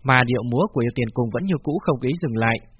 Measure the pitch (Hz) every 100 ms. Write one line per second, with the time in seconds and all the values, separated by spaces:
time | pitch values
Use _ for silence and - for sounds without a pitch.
0 | 131 131 120 123 120 120 208 143 120 120
1 | 117 - 117 120 190 160 - 170 - 131
2 | 127 170 151 113 113 113 -